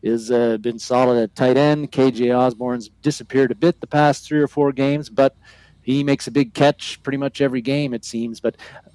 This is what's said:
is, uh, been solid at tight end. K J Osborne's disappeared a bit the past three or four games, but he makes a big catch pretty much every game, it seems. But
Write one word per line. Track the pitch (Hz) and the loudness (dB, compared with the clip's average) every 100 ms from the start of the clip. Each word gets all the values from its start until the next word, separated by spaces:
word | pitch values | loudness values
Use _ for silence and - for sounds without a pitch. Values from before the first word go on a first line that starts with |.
is, | 110 117 113 | -4 -2 0
uh, | 120 117 110 | 0 2 0
been | 117 113 | -4 -8
solid | - 123 127 120 | -2 0 2 2
at | 110 - | -2 0
tight | 127 131 | 2 4
end. | 147 151 147 | 2 2 -2
K | - 131 | 0 0
J | 113 123 | 2 0
Osborne's | 123 127 113 123 123 107 _ | 2 0 -2 -6 -6 -10 _
disappeared | 151 - 113 131 - | -6 -6 -2 0 2
a | - | 2
bit | 165 - | 0 0
the | - | -2
past | 147 147 143 | 2 2 2
three | - 151 | -2 0
or | 143 | 0
four | - 143 | 0 0
games, | 131 139 147 151 | 0 -2 -2 -2
but | - 135 - - - _ _ | 2 2 0 -12 -20 _ _
he | - 139 | -4 0
makes | 143 139 - | 0 -2 0
a | |
big | 127 123 | -2 -2
catch | - 143 - - - | 2 2 2 -6 -12
pretty | - 135 | -8 -6
much | 139 - | -6 -2
every | 139 127 | -2 -2
game, | 117 143 143 | -4 -4 -4
it | 117 - | -6 -8
seems. | 117 117 113 | -8 -8 -6
But | 113 - - - - | -6 -6 -12 -20 -20